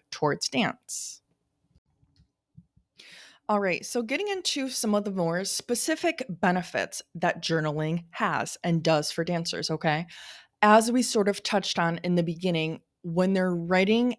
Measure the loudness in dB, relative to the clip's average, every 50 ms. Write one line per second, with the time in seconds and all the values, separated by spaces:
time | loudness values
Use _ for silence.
0 | _ _ -6 -2 -2 -2 0 -2 -4 -4 -2 -2 -2 -2 -4 -8 _ -12 -12 -10
1 | -10 -12 -14 -18 _ _ _ _ _ _ _ _ _ _ _ _ _ _ _ _
2 | _ _ _ _ _ _ _ _ _ _ _ -20 -20 _ _ _ _ _ _ -20
3 | -20 -20 -20 -20 -20 -20 -20 _ _ 0 0 2 2 2 0 -2 -4 -4 -4 -4
4 | -2 -2 -2 -2 -2 -2 -4 -4 -4 -4 -2 -2 -4 -4 -4 -2 0 0 0 0
5 | 0 -2 -2 -2 0 0 0 -2 -2 -4 -6 -6 -4 -4 -4 -2 0 -2 -2 0
6 | 0 -2 -2 -2 -6 -10 -4 0 2 2 2 0 -2 -4 -4 -4 -4 -4 -6 -10
7 | -14 _ -6 -2 -2 -2 -2 -2 -2 -2 0 0 0 0 -2 -2 -2 -2 -2 -4
8 | -6 -8 -6 -4 -2 0 0 -2 -2 -4 -8 -6 -2 0 0 2 2 2 2 2
9 | 2 -2 -4 -4 -2 -2 -2 -4 -4 -4 -6 -6 -4 -4 -4 -2 0 0 0 0
10 | -2 -8 -12 -18 -20 -20 -20 -20 -20 _ _ _ 6 8 8 8 8 6 2 2
11 | 2 2 2 2 2 2 0 -2 -2 -2 -2 0 0 -2 0 0 0 0 0 -2
12 | 0 0 2 2 2 0 -2 -2 -2 0 0 0 0 -2 -4 -6 -12 _ _ _
13 | -10 -4 0 2 2 2 2 2 2 2 0 -2 0 2 2 4 4 4 4 4
14 | 2 2 0